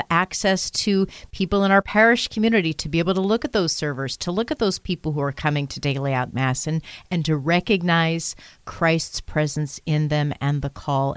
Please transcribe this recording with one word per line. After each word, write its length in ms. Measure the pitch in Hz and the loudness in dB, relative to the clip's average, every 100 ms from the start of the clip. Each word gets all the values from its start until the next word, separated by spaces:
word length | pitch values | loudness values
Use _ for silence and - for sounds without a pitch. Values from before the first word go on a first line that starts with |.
| - | 0
access 640 | 170 185 - 202 190 - | 0 0 0 0 0 -2
to 340 | - 208 190 190 - - | -2 2 2 0 -4 -10
people 320 | - 185 202 196 | -4 0 2 4
in 60 | |
our 100 | 196 | 4
parish 480 | - 214 226 240 - | 4 4 6 4 0
community, 440 | 220 226 226 160 | 0 2 2 2
to 140 | 156 147 | -2 -2
be 80 | 165 | 0
able 160 | 170 | 2
to 80 | 190 | 2
look 220 | 196 233 | 2 0
at 80 | 285 | 0
those 240 | 214 170 - | 0 0 0
servers, 400 | 151 131 135 - | -4 -4 -6 -6
to 140 | 175 | -4
look 180 | 185 233 | -2 -2
at 80 | 302 | 0
those 220 | 208 - | 0 -2
people 320 | - 175 160 | -4 -4 -4
who 80 | 147 | -2
are 140 | 143 | -2
coming 340 | 143 151 147 139 | -2 -2 -2 -4
to 140 | 139 | -4
daily 320 | 143 135 139 | -4 -2 -2
out 200 | 131 123 | -2 -2
Mass, 320 | 127 131 127 156 | -2 -2 -2 -2
and, 160 | 160 - - - | -4 -4 -16 -6
and 140 | 175 156 | -2 0
to 100 | 151 | 0
recognize 1000 | 139 175 180 190 175 165 165 165 - - - - | 2 0 2 0 2 2 2 -2 -6 -10 -16 -20
Christ's 560 | - - 165 165 - - | -12 0 2 2 0 -6
presence 640 | - 151 151 151 147 - - | -4 -2 0 -2 -4 -6 -2
in 220 | 151 151 | 0 2
them 260 | 151 147 - | 0 0 -2
and 220 | 139 143 | -2 0
the 80 | 139 | -4
call, 440 | - - 139 139 | -6 -2 0 0